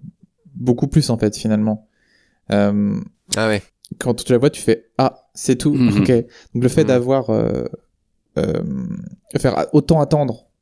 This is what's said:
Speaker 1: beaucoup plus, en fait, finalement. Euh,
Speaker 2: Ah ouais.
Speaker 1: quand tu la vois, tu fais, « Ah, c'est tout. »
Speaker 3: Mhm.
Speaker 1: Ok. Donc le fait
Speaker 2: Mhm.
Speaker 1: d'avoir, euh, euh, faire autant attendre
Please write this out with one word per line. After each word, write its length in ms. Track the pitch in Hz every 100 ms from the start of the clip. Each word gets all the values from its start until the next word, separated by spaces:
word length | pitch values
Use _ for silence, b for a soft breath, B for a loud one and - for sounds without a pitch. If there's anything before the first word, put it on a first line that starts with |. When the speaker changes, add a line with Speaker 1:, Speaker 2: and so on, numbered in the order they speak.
| - _ _ _ _
Speaker 1:
beaucoup 320 | - 123 120 139
plus, 240 | 156 139
en 80 | 117
fait, 180 | 107 -
finalement. 520 | 110 107 107 107 _ _ _ _ _ _ -
Euh, 420 | 101 101 104 104 101 - _ - 107
Speaker 2:
Ah 120 | 110
ouais. 140 | 104 - _ - -
Speaker 1:
quand 160 | 127 120
tu 60 | -
la 60 | 120
vois, 120 | 139
tu 100 | -
fais, « 280 | - 110 _ -
Ah, 260 | 131 - _
c'est 220 | - - 123
tout. » 180 | 151
Speaker 3:
Mhm. 280 | 147 120 101
Speaker 1:
Ok. 100 | 98 117 117 B B
Donc 80 | 120
le 60 | 123
fait 140 | 165
Speaker 2:
Mhm. 60 | 147
Speaker 1:
d'avoir, 420 | 127 123 135 117
euh, 340 | 110 110 85 60 - _ _ _ _ _ -
euh, 240 | - 85 85 65 62 50 - - _ -
faire 300 | 127 87 -
autant 280 | 151 - 160
attendre 460 | 143 151 135 110 _ _